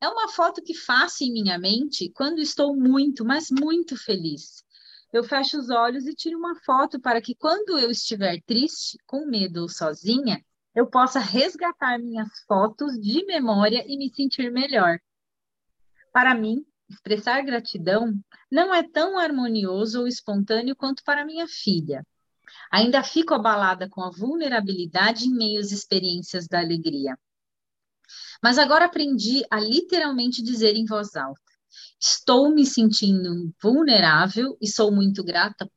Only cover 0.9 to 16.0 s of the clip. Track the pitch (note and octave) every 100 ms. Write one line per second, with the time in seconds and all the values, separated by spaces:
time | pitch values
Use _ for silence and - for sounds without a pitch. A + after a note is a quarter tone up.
0.9 | B3+ E4+ - B3+ A3+ G3 F3 F#3 A3+ C#4+
1.9 | - F3 - C#4 E4 D4+ - C#4+ C#4 B3+
2.9 | C4+ C#4+ C4+ A3+ D4 D#4+ C4+ D4+ E4+ E4+
3.9 | B3+ - F#3 E3 D3 - - _ _ -
4.9 | - _ A#3 A#3 C#4 C4+ D4+ B3 A#3+ A#3
5.9 | C4+ C4 D#4 E4 E4 E4+ E4 - C4+ D4
6.9 | C4+ B3+ A#3 A#3 B3 D#4 F#4+ G#4 D#4 A#3+
7.9 | A#3+ - G#3 F#3+ E3+ - G#3+ D#4 - -
8.9 | - _ C4+ D4+ A3 F#3 E3+ E3+ - D#3+
9.9 | D3+ F#3+ B3+ B3+ - _ _ _ A3+ B3+
10.9 | B3+ B3+ C4+ F#3+ A3 E4 E4+ F4 - C4
11.9 | A#3+ A#3+ A3+ G#3+ - - G3 G#3+ - D4
12.9 | A#3+ G3+ C#4+ G4 E4 A#3 G3+ G#3 A#3+ C#4
13.9 | C#4 C4+ - C4+ - A#3+ B3 C#4+ B3 F3
14.9 | E3+ - _ _ _ _ _ _ _ _
15.9 | _